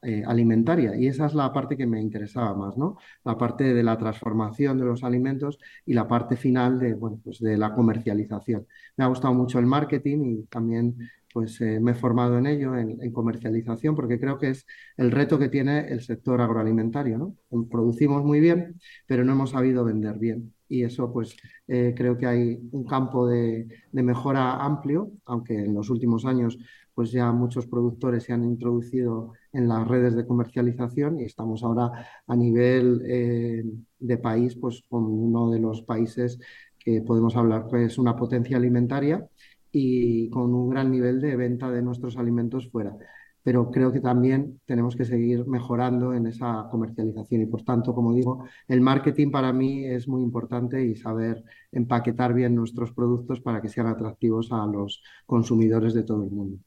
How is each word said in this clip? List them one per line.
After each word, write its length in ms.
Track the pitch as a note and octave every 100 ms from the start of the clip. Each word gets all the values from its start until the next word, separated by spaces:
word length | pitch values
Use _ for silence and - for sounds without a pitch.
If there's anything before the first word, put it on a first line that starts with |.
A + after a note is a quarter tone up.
eh, 200 | B2+ G#2+ G#2+
alimentaria. 680 | A#2 A#2 A2+ A#2 E3+ A#2 G#2
Y 120 | B2+
esa 180 | C3 D3+
es 80 |
la 180 | D3 C3+
parte 240 | C3+ C#3 C#3
que 100 | B2+
me 140 | A2
interesaba 540 | G#2+ G#2+ G#2 B2 A2+
más, 220 | G2 G2 A2
¿no? 200 | D#3 G3 - -
La 120 | - A2
parte 380 | A#2+ - C3+
de 80 | A#2+
la 140 | A#2 A2
transformación 800 | A2 A2 A#2 A2 A2 A2 C#3+ C3
de 60 |
los 200 | B2 A#2+
alimentos 540 | B2 B2 C3 C3+ C#3+ D3 - -
y 100 | -
la 120 | A#2+ A#2
parte 280 | A#2+ A#2 B2
final 420 | C3 B2+ B2 B2+
de, 160 | B2
bueno, 260 | G#2 A2+ G#2+
pues, 160 | - -
de 160 | A2+ G#2+
la 180 | G#2+
comercialización. 920 | A2 A2+ A2 A2+ G#2 G#2 G#2 - A2 - - - -
Me 80 |
ha 40 | C3
gustado 260 | B2+ C3+
mucho 240 | B2 B2 B2+
el 80 | A#2+
marketing 520 | C#3 D3 C#3+ C#3 D3
y 180 | C3+ A2
también, 520 | A2 A#2+ A2+ A#2 A#2 A#2+ A#2 - _
pues, 280 | A#2+ A2 -
eh, 200 | A2+ A2
me 100 | A#2
he 40 |
formado 440 | A#2+ B2 A#2 B2 A#2+
en 80 | C3+
ello, 300 | D3 C3+ B2+
en, 220 | A2+ A#2
en 100 | B2
comercialización, 840 | A#2 A#2 A2+ A#2 A2 A#2 A2+ D#3
porque 240 | D#3 B2+ A#2+
creo 200 | C3 C#3
que 120 | C#3+
es 160 | C3 - - - -
el 140 | B2+
reto 280 | C#3 C#3+ D3+
que 120 | C3+
tiene 380 | C#3 C3+ D3 D3
el 120 | B2+
sector 400 | - A2+ - B2
agroalimentario, 760 | A#2 A2+ A2 A2+ A2+ B2 C#3 A2+
¿no? 160 | F3 G3+ _ A#2+ A#2
Producimos 560 | A#2+ A#2 A#2 D3 C#3+
muy 160 | C#3+ D3
bien, 400 | E3 E3+ F3 - - - _
pero 160 | B2+
no 80 | B2+
hemos 180 | C3+ C3+
sabido 340 | C3 B2+ B2+
vender 340 | A#2 G#2+ G#2+ G#2
bien. 340 | A2+ A2 A#2 _ _
Y 140 | C3
eso, 300 | A#2+ B2 A#2+
pues, 240 | A#2 A2 - - - -
eh, 260 | B2 B2 A#2+
creo 200 | B2 B2
que 100 | B2+
hay 320 | A#2+ A#2+ A#2 A#2+
un 120 | C#3
campo 420 | A#2+ C3+ B2+ B2 B2
de, 400 | A#2+ A#2 A2+ A2+ - _
de 100 | C3+
mejora 540 | B2 B2 C#3 C3+ B2+ B2+
amplio, 540 | C#3+ D3 C#3 D3+ G#3 -
aunque 300 | - A#2+ A#2
en 200 | G#2+ G2+
los 160 | G#2 G#2
últimos 340 | A#2+ A#2+ A2+
años, 340 | C3 B2+ A#2 A#2 - - _
pues, 200 | - A2+
ya 180 | B2 A#2+
muchos 360 | A#2+ A#2+ A#2+ A#2+
productores 560 | A#2+ A#2+ A#2 B2+ A#2+
se 80 | A#2
han 100 | A#2+
introducido 920 | A#2+ A#2 A#2+ A#2+ A#2 B2+ B2 A2+ A2+ - _
en 160 | C3+ A#2+
las 180 | A2+ A2+
redes 300 | B2+ B2 A#2
de 100 | A#2+
comercialización 920 | A#2+ A#2+ - B2 A#2+ A#2+ B2 D3 D#3+
y 40 |
estamos 380 | A2+ - A2+ A2
ahora 300 | A#2+ A#2 A#2+ B2 - - -
a 80 |
nivel, 680 | A#2+ A#2+ A#2 B2 B2+ B2 A#2+ B2
eh, 560 | B2 A#2+ A#2+ A#2 A2+ A2+ A2+ - _
de 180 | A#2+ A#2+
país, 380 | B2 A2 B2 B2
pues, 260 | B2+ A#2 _
con 160 | A#2+
uno 460 | A2 A2 A#2 A#2 A#2
de 100 | A2+
los 220 | A2+ A2
países 580 | - A2+ A2+ - B2 A#2+ - - - _
que 220 | - A2+
podemos 340 | A2 A2+ A2+ A#2+
hablar 300 | A#2 A2+ A2+
que 140 | B2
es 140 | A#2 A2+
una 180 | B2 A#2+
potencia 400 | A#2+ B2+ A#2+ C3
alimentaria 680 | B2 A#2+ A#2+ C#3 C#3 E3+ - _ - _ _
y 600 | D3 C3 B2+ A#2+ A2+ A2+
con 220 | B2 B2
un 160 | B2 B2
gran 200 | B2+ C3+
nivel 300 | C3 B2 B2+
de 160 | D3 B2+
venta 340 | B2 B2 C3
de 120 | A#2+
nuestros 340 | A#2+ B2 B2 A#2
alimentos 540 | A#2+ A#2+ A#2 C3 B2
fuera. 260 | A#2 G2+ - - - - _
Pero 280 | - B2 A#2+
creo 220 | - B2+
que 80 | B2+
también 580 | C3 B2 B2+ C3+ C#3+ -
tenemos 320 | _ B2 A#2+ A#2+
que 80 |
seguir 420 | A#2+ A#2+ A#2 A#2+ B2
mejorando 680 | B2+ A#2 A#2+ B2 B2 B2+
en 120 | B2 A2+
esa 400 | A2+ B2 A2 A2
comercialización 720 | A2+ A2 A2+ A2 G#2+ A2 A2+
y, 40 | A2
por 160 | A2+
tanto, 320 | - A#2+ A#2
como 180 | A#2+ A#2
digo, 320 | A#2+ B2 C3 - - _
el 140 | B2+
marketing 500 | B2+ C3+ C#3 - C#3+
para 220 | C#3 C3
mí 320 | B2+ C3 C#3
es 240 | C3+ B2 B2
muy 140 | C3
importante 600 | B2 A#2 A2+ B2 B2 C3+
y 120 | B2+ A2
saber 480 | A2+ A2+ A2+ A2+ - - _
empaquetar 640 | - A#2+ A#2+ A#2+ A#2 B2
bien 220 | A#2+ B2 A#2+
nuestros 340 | A#2 - A#2
productos 480 | - A#2+ A#2+ B2 B2+
para 200 | B2+ A2+
que 80 | G#2+
sean 180 | A#2 A2+
atractivos 640 | A2+ A2 G#2+ A#2 A2 A2+
a 160 | A#2+ G#2+
los 360 | G#2 G2+ - - - _
consumidores 680 | A#2+ A2+ A#2 A2 A2+ A2
de 80 | A2+
todo 220 | A2 G#2+
el 60 | G2
mundo. 280 | G2+ G2 F#2+